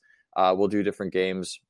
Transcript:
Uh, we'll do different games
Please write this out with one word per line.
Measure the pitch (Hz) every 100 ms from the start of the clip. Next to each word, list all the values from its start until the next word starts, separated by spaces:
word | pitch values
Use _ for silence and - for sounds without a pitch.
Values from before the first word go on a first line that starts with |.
| _ _ _ -
Uh, | 92 92
we'll | 98
do | 104
different | 101 98 98
games | 92 92 95 90 -